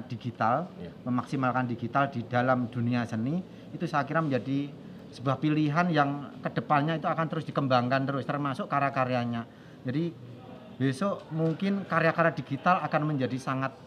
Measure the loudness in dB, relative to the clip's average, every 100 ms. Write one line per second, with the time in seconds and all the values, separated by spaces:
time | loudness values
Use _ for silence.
0 | -2 -6 -6 0 2 2 0 -8 -12 -8
1 | -2 -2 0 0 0 2 0 -2 -2 2
2 | 2 0 -2 2 4 4 2 -2 0 0
3 | 0 -2 0 -2 -4 -12 -12 -6 -2 0
4 | 0 0 2 0 0 -2 -2 -8 -16 -16
5 | -16 -6 -2 2 2 4 4 4 4 4
6 | 4 0 -6 -8 -6 -2 2 4 4 0
7 | 0 0 0 -2 -4 0 4 4 4 2
8 | 0 -2 -2 -2 -2 -2 -2 0 2 2
9 | 2 2 0 -4 -6 -14 -20 -10 -4 -2
10 | -2 -4 -14 -16 -16 -16 -12 -2 0 2
11 | -2 -2 -4 0 0 2 0 0 0 2
12 | 4 4 4 2 -4 0 4 4 4 0
13 | 2 0 0 -2 -2 -2 -2 -6